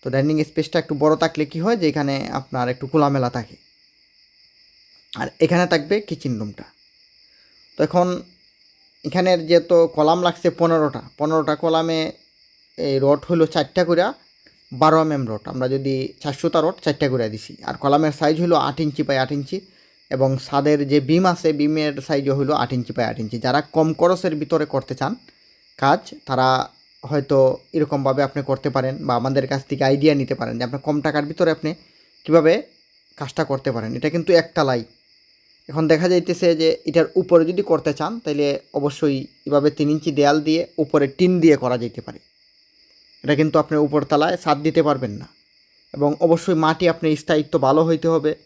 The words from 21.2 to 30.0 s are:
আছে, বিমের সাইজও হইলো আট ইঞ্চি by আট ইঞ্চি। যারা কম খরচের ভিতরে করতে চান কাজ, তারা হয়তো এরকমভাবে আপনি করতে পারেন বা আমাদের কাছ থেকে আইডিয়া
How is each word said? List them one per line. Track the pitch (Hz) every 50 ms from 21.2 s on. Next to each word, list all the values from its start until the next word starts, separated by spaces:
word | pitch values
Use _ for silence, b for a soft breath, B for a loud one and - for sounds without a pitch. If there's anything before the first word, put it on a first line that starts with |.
| 190 185 175
আছে, | 170 - 165 156 143
বিমের | 147 147 156 156 151 151 143 139 135
সাইজও | - 156 139 135 139 135 139
হইলো | 139 131 151 - 120
আট | 120 -
ইঞ্চি | 123 120 - 117
by | - 120 110
আট | 117 123 113
ইঞ্চি। | 107 - 117 110
যারা | 127 127 147 151 - -
কম | 160 160 160 156 -
খরচের | 170 175 185 175 185 185 160 151
ভিতরে | 151 139 165 160 151 147 -
করতে | 135 131 - 135 131
চান | 139 139 214 - _ b b b b b b b b b _ - -
কাজ, | 135 151 190 - - - - _ -
তারা | 131 127 127 131 131 127 131 - _ _ _ _ _ _ -
হয়তো | 117 147 147 135 - 156 135 135 131 131 - _ _ -
এরকমভাবে | 170 151 143 - 139 135 135 135 131 143 135
আপনি | - 147 135 -
করতে | 135 127 - 147 131
পারেন | 135 127 131 131 151 -
বা | 143 123 120
আমাদের | 120 131 139 - - 131 139
কাছ | 135 131 _
থেকে | 147 131 139 135
আইডিয়া | 135 143